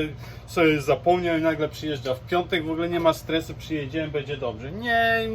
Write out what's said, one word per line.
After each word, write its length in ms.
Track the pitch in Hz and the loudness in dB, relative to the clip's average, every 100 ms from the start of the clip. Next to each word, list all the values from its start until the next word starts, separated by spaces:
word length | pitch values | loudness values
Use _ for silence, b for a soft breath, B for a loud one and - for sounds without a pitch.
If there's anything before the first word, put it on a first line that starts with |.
| 151 143 B B - | 0 -4 B B -4
sobie 340 | 185 160 151 | 4 4 4
zapomniał 560 | 147 139 175 180 175 160 | 2 2 4 4 4 2
i 40 | |
nagle 280 | 160 151 151 | 2 2 -2
przyjeżdża 460 | - 156 143 127 127 | -2 -4 -4 -2 -4
w 40 | |
piątek, 460 | - 175 175 180 156 | 0 0 0 -2 -2
w 60 | |
ogóle 180 | 160 170 | -2 -2
nie 100 | 175 | 2
ma 140 | 165 | 4
stresu, 400 | 156 - 160 160 | 2 0 -2 -2
przyjedziemy, 540 | - - 156 135 156 151 | -8 -6 -4 -4 -4 -2
będzie 300 | 147 135 139 | -4 -4 -4
dobrze. 340 | 127 107 131 | -4 -6 -8
Nie, 560 | 190 240 233 226 226 226 | -6 0 2 4 2 0